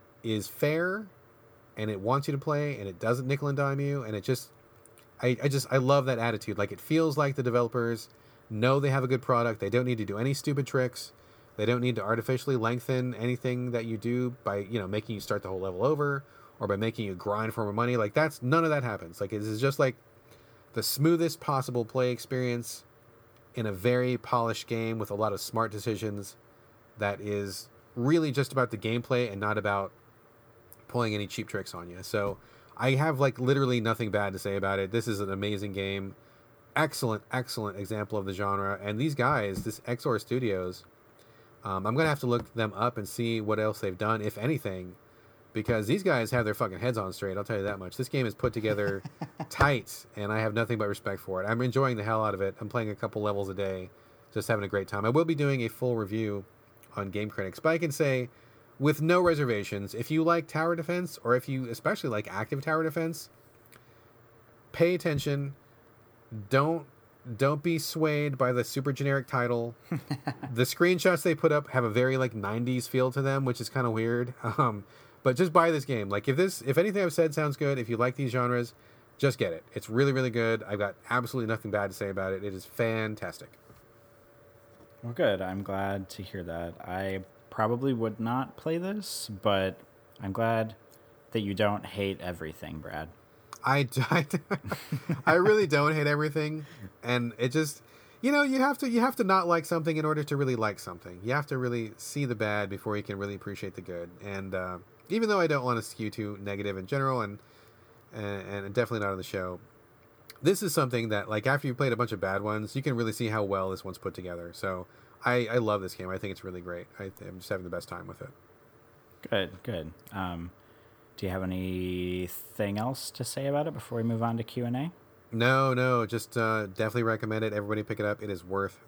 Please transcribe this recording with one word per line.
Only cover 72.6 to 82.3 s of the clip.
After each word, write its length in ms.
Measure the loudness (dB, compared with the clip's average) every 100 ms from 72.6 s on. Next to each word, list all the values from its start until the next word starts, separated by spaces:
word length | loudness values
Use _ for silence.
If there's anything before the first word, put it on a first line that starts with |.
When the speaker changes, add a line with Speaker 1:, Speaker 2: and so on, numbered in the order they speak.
| 0 -2 0
Speaker 1:
feel 240 | 2 2
to 100 | 2
them, 220 | 0 2
which 160 | 0 -2
is 80 | -4
kinda 220 | 0 0
weird. 440 | 2 2 0 -2 -4
Um, 420 | -4 2 2 0 -8 -20 -20 0
but 140 | 0 4
just 160 | 4
buy 180 | 6 6
this 140 | 4
game. 240 | 0 -2 0
Like, 200 | 0 2
if 80 | 2
this, 260 | 2 0
if 160 | 2 4
anything 240 | 4 2
I've 100 | 2
said 200 | 4 2
sounds 240 | 2 0 0
good, 220 | 0 0
if 100 | 0
you 80 | 2
like 200 | 2 2
these 160 | 0
genres, 420 | 2 2 2 -2 -8 -20 -20 -20 0
just 200 | 2 2
get 140 | 0
it. 120 | 0 -8
It's 160 | -12 -2
really, 240 | 4 4
really 180 | 4 2
good. 320 | 2 2 2
I've 140 | -2 -2
got 180 | -2 -4 0
absolutely 400 | 0 0 -2 0
nothing 220 | -2 0
bad 200 | 0 0
to 60 | -2
say 140 | -4
about 220 | -2 -2